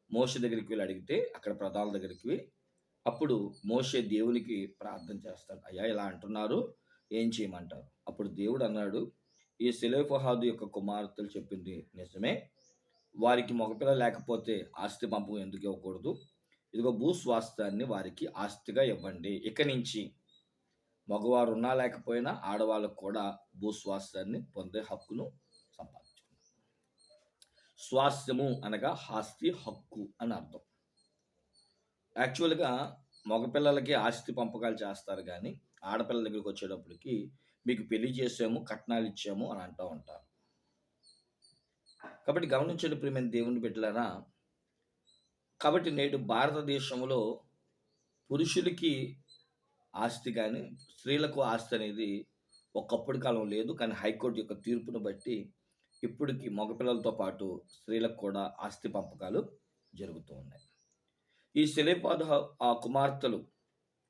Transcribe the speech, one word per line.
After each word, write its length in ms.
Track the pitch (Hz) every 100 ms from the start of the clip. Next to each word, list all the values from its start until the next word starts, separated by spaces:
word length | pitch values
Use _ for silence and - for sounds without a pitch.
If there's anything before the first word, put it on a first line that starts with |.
| -
మోషే 260 | 113 127 131
దగ్గరికి 280 | 120 113 101
వెళ్ళి 160 | 110
అడిగితే, 500 | 95 92 90 175 - -
అక్కడ 220 | 104 101
ప్రధానుల 400 | 98 98 104 98
దగ్గరికి, 540 | 92 90 117 156 - _ _ _ _ _ -
అప్పుడు 480 | - 151 113 101 - 101
మోషే 360 | 120 135 135
దేవునికి 640 | 107 107 113 120 104 104 98
ప్రార్థన 500 | - 104 98 82 98
చేస్తాడు, 440 | 92 92 - 90 -
"అయ్యా, 180 | 92
ఇలా 200 | 110 104
అంటున్నారు, 680 | 101 90 101 107 107 170 - - _ _ -
ఏం 180 | 107 117 113
చేయమంటారు?" 440 | 101 90 87 92 - _ -
అప్పుడు 200 | - 101
దేవుడు 360 | 85 104 131
అన్నాడు, 480 | 117 107 101 110 - - _ _ _ -
"ఈ 120 | 120
సెలోఫహాదు 720 | 117 117 135 143 139 131 120
యొక్క 200 | 120 -
కుమార్తెలు 640 | 101 104 101 104 101 - 101 98
చెప్పింది 540 | - 95 90 87 -
నిజమే, 560 | 92 90 92 120 226 - _ _ _ _ _ _ 101
వారికి 380 | 117 123 107
మగపిల్ల 400 | 120 110 110 135
లేకపోతే 760 | 135 120 - - 113 - 104 - -
ఆస్తి 280 | 101 - 110
పంపకం 320 | 104 101 104
ఎందుకు 260 | 95 92
ఇవ్వకూడదు? 580 | 98 92 92 92 120 214 - _ _ _ _
ఇదిగో 160 | 107 123
భూస్వాస్థ్యాన్ని 920 | 110 143 - 123 113 110 - 101 101
వారికి 440 | 127 101 92 - - -
ఆస్తిగా 460 | 104 - - 110
ఇవ్వండి. 480 | 135 98 95 92 92
ఇక 320 | 98 107 110
నుంచి 520 | 143 131 - 107 104 - _ _ _ _ _ _ _ _ -
మగవారు 440 | 104 113 123 120
ఉన్నా 220 | 113 120
లేకపోయినా 680 | 131 123 - - 120 131 202
ఆడవాళ్ళకు 500 | 95 104 110 107 104
కూడా 440 | - 98 107 101 98 _ 92
భూస్వాస్థ్యాన్ని 880 | 104 104 - 98 98 98 95 120
పొందే 340 | - 101 92 104
హక్కును 540 | 107 - - 117 - - _ _ _ -
సంపాదించుకున్నారు." 360 | - - _ _ _ _ _ _ _ _ _ _ _ _ _ _ _ _ _ -
స్వాస్థ్యము 840 | - 127 139 135 - 127 135 117
అనగా 340 | 104 104 131 - -
ఆస్తి, 400 | 110 107 - 160
హక్కు 580 | 151 113 101 - 107 101 -
అని 140 | 117
అర్థం. 260 | 98 76 - _ _ _ _ _ _ _ _ _ _ _ _ _ _ _ -
యాక్చువల్‌గా 840 | 131 135 170 156 147 123 147 - _ _ 107
మగపిల్లలకి 680 | 110 120 143 147 143 127
ఆస్తి 380 | 135 110 117 -
పంపకాలు 420 | - 117 113 113
చేస్తారు, 480 | 107 104 98 - 95
కానీ 380 | 90 87 120 135 _ _
ఆడపిల్లల 440 | 180 110 113 120 107
దగ్గరికి 200 | 107 101
వచ్చేటప్పటికి, 840 | - 95 92 - 87 135 113 101 - _ _ 123
"మీకు 160 | 117
పెళ్లి 260 | 110 110 123
చేసాము, 560 | 127 123 - 113 117
కట్నాలు 420 | - 107 - 117 113
ఇచ్చాము" 460 | - 104 98 120
అని 100 | 101
అంటూ 240 | 90 - 90
ఉంటారు. 480 | 78 69 78 _ _ _ _ _ _ _ _ _ _ _ _ _ _ _ _ _ - - - -
కాబట్టి 220 | 156 165
గమనించండి 480 | 135 160 165 165 147
ప్రియమైన 340 | 139 131 123
దేవుని 300 | 117 117 120
బిడ్డలారా, 640 | 113 110 107 110 113 90 - _ _ _ _ _ _ _ _ _ _ _ _ -
కాబట్టి 300 | 151 175 165
నేడు 260 | 147 139 135
భారతదేశంలో 1300 | - 113 143 151 147 139 135 127 131 131 110 - - _ _ _ _ _ _ _ -
పురుషులకి 840 | 143 165 180 175 170 170 135 135 - _ - _ _ _ _ _
ఆస్తి 380 | 92 117 - 127
కానీ 440 | 113 107 117 - - - -
స్త్రీలకు 440 | 127 143 151 139
ఆస్తి 340 | 123 117 - 113
అనేది 500 | 107 104 107 101 - _ _ _ _ 104
ఒకప్పుడు 420 | - 117 - 131
కాలం 300 | 131 113 104
లేదు, 240 | 104 113
కానీ 200 | - 113
హైకోర్టు 460 | 101 104 110 131 110
యొక్క 240 | 107 98
తీర్పును 360 | - 120 117 120
బట్టి 540 | 101 98 - 110 - _ _ _ _ _
ఇప్పటికి 460 | 117 113 147 - 131
మగపిల్లలతో 600 | 101 107 117 123 120 113
పాటు 520 | 104 95 95 95 87 -
స్త్రీలకు 460 | - - 113 113 -
కూడా 380 | 101 98 98 -
ఆస్తి 280 | 104 - 113
పంపకాలు 720 | 101 95 - 92 135 226 - _ _ _
జరుగుతూ 400 | 95 95 82 78
ఉన్నాయి. 280 | 67 69 - _ _ _ _ _ _ _ _ _ 147
ఈ 100 | 151
సెలోపాదు 580 | 160 151 175 - 160 156 143 - -
ఆ 100 | 123
కుమార్తెలు 720 | 120 117 135 139 135 135 104 - _ _ _ _ _